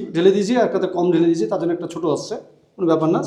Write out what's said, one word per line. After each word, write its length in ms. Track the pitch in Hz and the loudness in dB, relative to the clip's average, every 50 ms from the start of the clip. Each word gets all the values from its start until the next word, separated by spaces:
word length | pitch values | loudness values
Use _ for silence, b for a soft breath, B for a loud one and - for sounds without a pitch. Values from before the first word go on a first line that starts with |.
| - - - | -6 -6 -2
ঢেলে 160 | 165 175 196 190 | 2 4 4 4
দিয়েছি, 180 | 208 196 190 247 247 220 | 4 2 0 2 2 2
একটাতে 220 | - - 185 185 - - | 2 0 -2 -2 -2 -2
কম 100 | 170 175 180 170 | 0 0 2 4
ঢেলে 140 | 160 170 170 | 4 4 2
দিয়েছি, 160 | 165 165 - - | 2 0 0 -2
তার 80 | - 147 | -2 -2
জন্য 100 | 160 170 165 - | -2 -2 -4 -4
একটা 100 | - - - | -6 -8 -8
ছোটো 140 | 165 170 160 139 | -4 -2 -2 -2
আসছে, 200 | - - - 214 - - - - _ _ _ _ | -2 -4 -8 -10 -10 -12 -14 -20 _ _ _ _
কোনো 100 | - 190 160 | -4 0 0
ব্যাপার 160 | 160 - 156 156 185 | 2 2 2 0 0
না। 60 | 240 - | 0 0